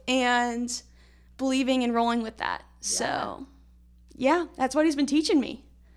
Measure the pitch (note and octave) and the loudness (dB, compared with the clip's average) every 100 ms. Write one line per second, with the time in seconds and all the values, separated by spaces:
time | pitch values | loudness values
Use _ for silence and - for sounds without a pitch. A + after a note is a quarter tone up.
0 | - C4 B3 A#3+ A#3+ A#3 A#3+ A#3+ - - | -2 2 2 2 0 -2 -6 -8 -12 -20
1 | - - - - C4 C4 B3+ C4 A#3+ A#3 | -20 -20 -20 -4 0 2 2 2 2 2
2 | A#3 A#3 A3 A3 - F2 - - - - | 2 0 -4 -6 -6 -6 -10 -12 -6 -4
3 | - - - - C4+ - - - - - | -2 -2 -4 -8 -16 -20 -20 -20 -20 -20
4 | - - B3+ F4 E4 - B3+ C#4 D#4+ C#4+ | -20 -2 0 2 -2 -4 0 2 2 2
5 | C#4+ C#4+ D#4 E4 A3 - - - - | 2 2 2 2 2 -6 -18 -20 -20